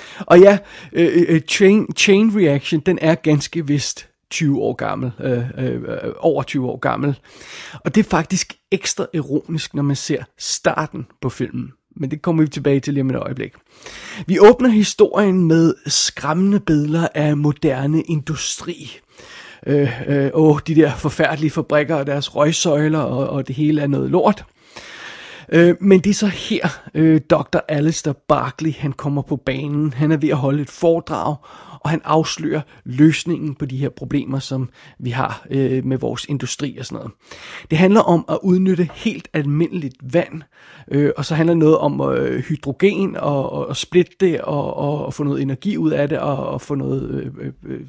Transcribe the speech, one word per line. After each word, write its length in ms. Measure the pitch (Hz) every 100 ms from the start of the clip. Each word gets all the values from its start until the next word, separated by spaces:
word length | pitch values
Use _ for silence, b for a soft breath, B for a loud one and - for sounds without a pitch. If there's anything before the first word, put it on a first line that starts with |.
| B B
Og 200 | - 175
ja, 180 | 196 202 B B 156
øh, 320 | - 170 175 170
øh, 120 | 165
Chain, 460 | - - 190 208 - -
Chain 360 | - 196 220 208
Reaction, 440 | 165 139 - 165
den 180 | - 175
er 120 | 156
ganske 520 | 160 156 151 - 170 143
vist 420 | 147 - - - _ _
tyve 280 | - 147 135
år 140 | 110
gammel, 380 | 117 110 101 127 -
øh, 180 | 135 123 123 127
øh, 160 | 127
øh, 380 | 120 117 - - -
over 240 | 170 139
tyve 240 | 131 143 123
år 120 | 123
gammel. 400 | 139 117 143 135 B B B B B B
Og 100 | -
det 120 | 214 -
er 40 |
faktisk 440 | 170 160 190 - - _
ekstra 360 | 190 - - -
ironisk, 600 | 165 139 147 - 160 -
når 80 | 143
man 140 | 143 139
ser 280 | - 143 123 _
starten 680 | - - 165 - 156 175 120 _
på 80 | 131
filmen. 440 | - 113 123 131 - _ -
Men 140 | 131
det 120 | 151
kommer 200 | - 160
vi 60 | 151
tilbage 320 | 147 139 139
til 140 | 139
lige 80 | 143
om 80 | 131
et 60 | 127
øjeblik. 360 | - 127 110 - _ B B B B 208 165
Vi 120 | -
åbner 280 | 214 247 247
historien 760 | 214 196 - 208 - 202 185
med 300 | 165 165 165 - -
skræmmende 720 | - - - 143 160 196 202
billeder 480 | - 151 147 165 165
af 220 | 156 151 147
moderne 680 | 147 - 160 131 139 160
industri. 960 | 156 156 135 147 - - - - 131 - _ B B B B B -
Øh, 340 | 143 127 117 -
øh, 240 | 143 139
åh, 240 | 156 156 147 -
de 80 |
der 200 | 156 147
forfærdelige 560 | - 151 - 147 151 151
fabrikker 440 | 165 - 151 147
og 120 | 156 139
deres 300 | 143 139 -
røgsøjler, 640 | 147 165 175 147 151 156
og, 300 | 123 127 135
og 180 | 139 131
det 80 | 131
hele 240 | 151 151
er 60 | 143
noget 240 | 135 131
lort. 340 | 175 - - - B B B B B B B B B -
Øh, 220 | 165 175 175
men 200 | 196 185
det 100 | 196
er 40 |
så 120 | 196 208
her, 540 | 165 - 220 156 - -
øh, 260 | 151 160 156 -
doktor 340 | 156 - 175 -
Alistair 460 | 147 156 160 151 135 -
Barkley, 440 | 143 131 - 160
han 200 | 135 147
kommer 300 | - 147 143
på 140 | - 139
banen. 560 | - 135 143 147 151
Han 200 | 123 156
er 40 | 156
ved 120 | 151
at 80 | 147
holde 260 | 135 147
et 80 | 139
foredrag, 640 | - 170 165 165 131 107 147 B B B 139
og 100 | 147
han 100 | 160
afslører 560 | - 156 151 - 160 151 - b
løsningen 680 | - 127 156 151 175 165 151
på 120 | 131 139
de 100 | 131
her 120 | 135
problemer, 500 | - 131 143 - 135
som 300 | - 131 127 b b -
vi 120 | 127
har, 360 | 120 135 113 -
øh, 340 | 135 131 131
med 140 | 127 131
vores 260 | 123 120
industri 520 | - 139 127 - 143 -
og 80 | 123
sådan 100 | 110
noget. 160 | 113 - B B B B -
Det 80 | 156
handler 220 | 185 208
om 240 | - 170 -
at 100 | 160
udnytte 460 | 190 185 190 180 170
helt 340 | - 226 - -
almindeligt 640 | 160 143 147 170 185 143 -
vand, 400 | 127 170 - 160 - B B B -
øh, 220 | 143 147 -
og 80 |
så 100 | 139
handler 200 | 156 165
noget 240 | 170 156 156
om, 220 | 147 139
øh, 380 | 139 127 123 127
hydrogen 800 | - 156 139 131 196 196 196 -
og, 360 | 147 139 -
og, 140 | 143 139
og 100 | 139
splitte 360 | - 180 170 -
det 200 | 190 151
og, 360 | - 147 139 -
og, 300 | 143 151 143
og 80 |
få 100 | 135
noget 180 | 147 139
energi 340 | 139 131 202 170
ud 140 | 156
af 180 | 147 143
det 100 | 147
og, 280 | 143 135 131
og 120 | 139
få 140 | -
noget, 360 | 139 135 135 123
øh, 420 | 135 131 131 139 131 -
øh, 140 | 131